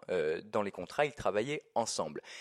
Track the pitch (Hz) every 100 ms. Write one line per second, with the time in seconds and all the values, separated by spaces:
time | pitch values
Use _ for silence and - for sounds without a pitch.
0 | - 90 78 82 110 110 101 - 90 -
1 | 147 - 101 98 131 151 - - 113 -
2 | 82 76 - -